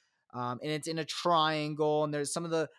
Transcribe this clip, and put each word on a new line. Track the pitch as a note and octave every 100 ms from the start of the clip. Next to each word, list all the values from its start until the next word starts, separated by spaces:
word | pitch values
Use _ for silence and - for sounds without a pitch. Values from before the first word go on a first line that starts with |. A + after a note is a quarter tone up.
| _ _ _
um, | B2 B2 B2
and | D3+
it's | D3+ D#3+
in | D#3+
a |
triangle, | D3 - F3 E3+ D#3 D#3 D3+ D3+ D3+ D3+
and | D3+
there's | D3 C#3+
some | E3+ E3+
of |
the | D#3+ D3+